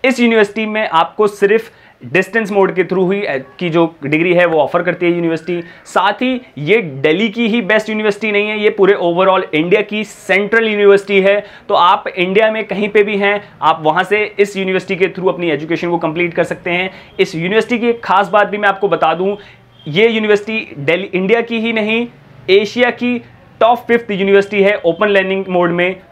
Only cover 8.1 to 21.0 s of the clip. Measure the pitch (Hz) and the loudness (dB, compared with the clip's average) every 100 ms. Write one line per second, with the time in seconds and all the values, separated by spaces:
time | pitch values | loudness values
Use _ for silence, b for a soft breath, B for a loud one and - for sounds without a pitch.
8.1 | 208 220 202 208 214 208 208 190 202 175 | -2 -2 -2 -2 -2 -2 2 2 4 0
9.1 | 170 190 185 185 156 170 214 208 214 208 | 2 2 2 0 -2 2 0 0 -6 -8
10.1 | - - 185 202 226 226 208 202 196 196 | -12 -2 -2 2 0 0 4 4 4 4
11.1 | 196 190 202 202 B - 196 175 190 - | 2 4 0 -4 B -2 2 4 2 -2
12.1 | 190 180 196 220 220 220 190 208 208 208 | -4 0 2 2 -2 -6 -4 0 2 2
13.1 | 202 202 202 - - 151 160 156 165 185 | 0 -2 -2 -6 -2 0 2 0 0 0
14.1 | 208 208 - 202 196 190 185 185 185 185 | -2 -2 0 -2 0 -2 -2 -4 -2 -2
15.1 | - 185 170 170 143 156 165 175 170 165 | 0 -4 -2 -2 -2 -2 -4 -2 -2 -2
16.1 | 156 175 175 165 170 180 175 190 B B | -4 -4 -2 -4 -4 -4 -4 -4 B B
17.1 | - 175 160 175 220 214 240 233 233 - | -4 -2 -2 0 0 0 -2 -2 -2 0
18.1 | 190 190 208 196 208 202 196 202 165 165 | 0 2 0 0 0 0 0 -2 0 0
19.1 | 165 190 202 B B _ - 160 151 226 | 0 -4 -4 B B _ -18 -6 2 2
20.1 | 220 214 202 202 220 - - 147 175 | 2 2 0 0 -8 -8 -6 -2 -2